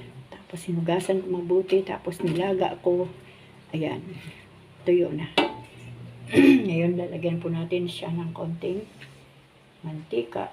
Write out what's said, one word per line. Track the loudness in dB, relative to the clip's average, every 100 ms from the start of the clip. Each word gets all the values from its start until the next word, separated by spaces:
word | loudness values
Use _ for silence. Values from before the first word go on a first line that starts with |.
| -16 -18 -18
Tapos | -20 -14 -12 -4
hinugasan | -2 0 0 2 0
ko | 0 -4
mabuti, | 2 2 4 2
tapos | 2 -6 -6 -2
nilaga | -2 0 0 0 0 0
ko. | 0 2 0 -6 -20 -20 -20 -20 -8
Ayan, | -4 -4 -4 -10 -14 -16 -18 -20 -20 -20 -8
tuyo | 2 4 4 -2
na. | -4 0 0 -2 -16 -18 -18 -16 -18 -16 0
<clears throat> | 8 10 10 6
Ngayon, | 2 2 0
lalagyan | -2 -2 -2 -2
po | -2
natin | -4 -2 -2 -2
siya | -6 -6
ng | -4 -6 -6
konting | -8 -6 -4 -6 -8 -16 -20 -20 -20 -20 -20 _ _ -16
mantika | -12 -12 -6 -6 -4 -6 -10